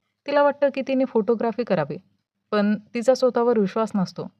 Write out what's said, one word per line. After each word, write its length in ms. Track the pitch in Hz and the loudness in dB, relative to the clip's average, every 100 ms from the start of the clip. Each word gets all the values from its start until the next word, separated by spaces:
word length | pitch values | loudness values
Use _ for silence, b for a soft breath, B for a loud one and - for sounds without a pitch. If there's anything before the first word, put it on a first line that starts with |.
| _ _ - | _ _ -2
तिला 180 | 285 | 2
वाटतं 260 | 285 285 285 | 2 2 0
की 80 | 277 262 | 0 -2
तिने 180 | 262 262 | 0 0
फोटोग्राफी 580 | 226 214 226 233 220 | 0 0 0 -2 -4
करावी, 340 | 233 180 143 147 _ _ _ _ - | -2 -2 -2 -8 _ _ _ _ -4
पण 240 | 208 208 208 - | 0 0 0 -4
तिचा 200 | 240 226 | -4 0
स्वतःवर 460 | 254 254 240 240 226 | 2 2 2 0 2
विश्वास 320 | 190 226 220 208 | 0 -2 -2 -2
नसतो. 320 | 180 - - _ | -4 -6 -14 _